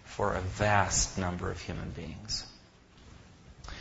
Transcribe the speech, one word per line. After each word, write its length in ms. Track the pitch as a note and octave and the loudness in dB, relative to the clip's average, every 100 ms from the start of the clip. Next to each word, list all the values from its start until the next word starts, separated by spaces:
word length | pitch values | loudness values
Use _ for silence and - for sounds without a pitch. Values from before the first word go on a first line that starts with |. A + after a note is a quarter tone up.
for 300 | - - G2+ | -16 0 2
a 60 | F#2+ | 2
vast 760 | F#2 G#2 G#2 G#2 F2+ - - - | -2 2 6 6 6 2 2 0
number 320 | F#2 F2 F#2 | 0 0 -4
of 100 | F2+ | -4
human 300 | - E2 - | -6 -6 -4
beings. 560 | - E2 D2+ G#2 - - - - - - - - - - - - - - - | -6 -8 -10 -6 -6 -6 -16 -20 -20 -20 -20 -20 -20 -20 -20 -20 -18 -14 -8